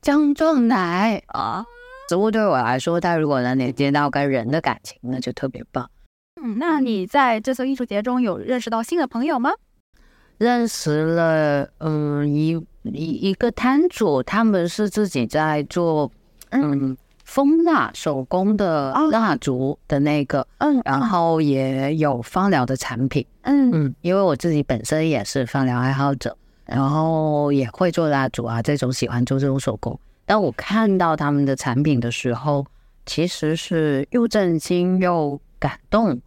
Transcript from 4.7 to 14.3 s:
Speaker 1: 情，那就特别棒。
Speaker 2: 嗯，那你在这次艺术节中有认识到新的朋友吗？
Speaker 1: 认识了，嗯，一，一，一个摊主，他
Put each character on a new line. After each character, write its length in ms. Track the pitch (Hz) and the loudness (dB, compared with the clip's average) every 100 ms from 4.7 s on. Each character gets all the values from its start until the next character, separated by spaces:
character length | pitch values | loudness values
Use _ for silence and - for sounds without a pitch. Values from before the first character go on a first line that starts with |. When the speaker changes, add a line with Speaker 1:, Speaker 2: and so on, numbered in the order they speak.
| 120 | -4
Speaker 1:
情， 160 | - - | -8 -14
那 180 | 120 131 | -8 -6
就 120 | 123 | -6
特 140 | 117 135 | -6 -8
别 160 | - - | -8 -10
棒。 160 | 131 120 _ _ _ _ - | -8 -8 _ _ _ _ -12
Speaker 2:
嗯， 160 | 262 208 | -8 -4
那 220 | 330 311 | -2 0
你 260 | 254 214 185 | 0 -2 0
在 340 | 285 262 220 | 2 2 2
这 140 | 220 | -2
次 160 | 262 262 | -4 -4
艺 60 | 269 | -4
术 100 | 247 | -4
节 160 | 208 | -4
中 180 | 220 254 | -2 0
有 200 | 240 175 | 0 -2
认 200 | 226 247 | -4 -4
识 120 | 233 | -2
到 100 | 226 | -6
新 160 | 233 339 | -2 -2
的 80 | 285 | -2
朋 180 | 226 | -2
友 140 | 277 285 | -2 0
吗？ 140 | 254 403 _ _ _ _ - _ _ _ | -2 -4 _ _ _ _ -20 _ _ _
Speaker 1:
认 280 | 226 247 233 | 2 2 0
识 360 | - - 151 | -2 -2 0
了， 680 | 156 165 165 160 151 143 - _ | 2 2 2 2 2 0 -2 _
嗯， 500 | 151 151 147 147 147 | -4 -2 -2 0 0
一， 320 | 147 156 165 160 - | 0 0 -2 -6 -14
一， 480 | - - 160 - 196 | -12 -8 -6 -2 -2
一 40 | 190 | 0
个 160 | 240 | -2
摊 360 | - 247 277 349 | 0 0 2 2
主， 360 | - 208 143 | 2 2 2
他 200 | - | 0